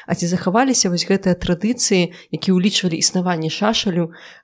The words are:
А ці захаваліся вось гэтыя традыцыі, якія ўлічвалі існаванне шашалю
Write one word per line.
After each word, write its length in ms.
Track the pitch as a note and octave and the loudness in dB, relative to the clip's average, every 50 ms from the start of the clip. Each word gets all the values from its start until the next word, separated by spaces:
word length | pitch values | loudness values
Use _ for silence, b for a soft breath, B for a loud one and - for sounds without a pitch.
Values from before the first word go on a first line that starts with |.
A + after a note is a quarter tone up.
| B | B
А 80 | B F3+ | B -4
ці 140 | - F3+ E3+ | -4 -2 -2
захаваліся 600 | F3+ F3+ - F#3 F3+ A3+ C4 C4+ B3 - - G3 | -2 -2 -2 0 2 2 2 2 2 2 0 0
вось 180 | F3 E3+ - - | 0 -2 0 0
гэтыя 240 | G3 F#3+ - F#3+ F3+ | 0 2 2 2 0
традыцыі, 800 | F3+ - - F3+ E3+ - G#3+ B3 B3 - - G#3 F#3 F3 F3+ F3 B B B | 0 0 -2 -2 0 0 -2 0 0 0 2 2 2 2 0 -2 B B B
якія 240 | B D#3+ - - F#3 | B -4 0 2 2
ўлічвалі 400 | F3+ F3 G#3+ G3+ - - F3+ D#3+ D#3+ | 2 2 2 0 0 -2 -2 -2 0
існаванне 520 | - - - F#3 F3 F3+ F3 D#3+ D#3+ D#3+ | 0 0 0 0 0 0 -2 -2 -2 -4
шашалю 640 | - - G3+ G#3+ A3+ A3 - G#3 F3 F3 E3+ D#3+ B B B B B B | -4 -2 0 0 0 0 0 0 0 0 -2 -2 B B B B B B